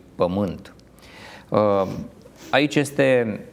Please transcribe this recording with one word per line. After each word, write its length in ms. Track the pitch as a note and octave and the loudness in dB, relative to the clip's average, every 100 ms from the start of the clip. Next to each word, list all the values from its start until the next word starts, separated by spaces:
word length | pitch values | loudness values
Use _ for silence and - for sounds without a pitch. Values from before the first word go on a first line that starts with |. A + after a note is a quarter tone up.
| - | -10
pământ.” 600 | - F2+ F#2+ G2 D#2+ - - - - - - - - - | -4 -2 0 -4 -6 -14 -20 -20 -20 -20 -20 -20 -18 -2
Uh, 380 | - G#2 G2 F#2+ - - - - - - | 2 2 2 0 -6 -12 -16 -20 -20 -2
aici 240 | C3 D3 | 0 2
este 640 | D3 C#3 - C3+ B2+ A2+ G2+ - | 0 0 2 4 4 0 -4 -12